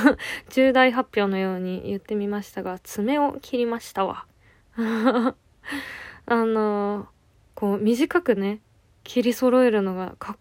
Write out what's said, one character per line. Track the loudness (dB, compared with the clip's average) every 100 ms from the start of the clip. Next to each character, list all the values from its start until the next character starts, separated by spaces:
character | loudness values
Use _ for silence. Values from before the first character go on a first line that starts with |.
| 8 2 -4 -12 -4
重 | 2 4
大 | 6 4
発 | 2 -2 0
表 | 0
の | 0
よ | -2 -4
う |
に | -6 -6 -6
言 | -8
っ |
て | -6
み | -4 -4
ま | -6
し | -8
た | -8
が、 | -8 -10
爪 | -10 -4 0 2
を | 0 -2
切 | -6 -2
り | -2
ま | -4
し | -6
た | -4 -4
わ。 | -6 -14 _ _
<laughs> | _ _ -4
あ | -2 2 2 2 0 -4 _ _ -12 -10 -10 -14 -18 -10 -2
の、 | 0 2 0 0 0 -2 -4 -10 _ _ _ _
こ | -6 -2 0
う |
短 | 2 2 2 0
く | 2 0
ね、 | 0 -6 _ _ _ _
切 | -6 0
り | 0
揃 | 2 4 4
え | 4
る | 2
の | 0
が | -4 -8 -10
か | -14
っ | -12